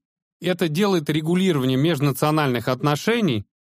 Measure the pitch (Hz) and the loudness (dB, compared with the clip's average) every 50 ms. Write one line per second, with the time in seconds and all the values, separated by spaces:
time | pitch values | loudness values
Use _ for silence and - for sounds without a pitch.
0 | _ _ _ _ _ _ _ _ - 175 180 180 190 165 151 156 208 202 190 175 | _ _ _ _ _ _ _ _ -4 -4 -2 0 -2 -2 0 0 0 2 0 0
1 | 151 - 151 160 151 156 175 180 190 190 165 143 127 131 131 127 139 170 170 143 | 0 -2 -2 -2 -2 0 0 2 2 2 2 2 0 0 0 2 2 0 0 0
2 | 139 143 127 - - 151 151 156 151 135 123 117 110 - 127 127 - 143 147 143 | 0 0 0 0 0 0 2 2 2 0 0 -2 -2 -2 -2 0 0 0 0 0
3 | - - 226 240 220 170 120 104 101 - _ _ _ _ _ | 0 0 0 2 0 0 0 -2 -4 -8 _ _ _ _ _